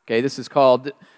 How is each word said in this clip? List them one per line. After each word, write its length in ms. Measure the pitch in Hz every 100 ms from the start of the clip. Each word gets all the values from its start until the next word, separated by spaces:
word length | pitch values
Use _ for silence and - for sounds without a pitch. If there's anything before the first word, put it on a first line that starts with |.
| -
Okay, 160 | 117
this 180 | 135 -
is 80 | 123
called 440 | 147 131 127 139 - _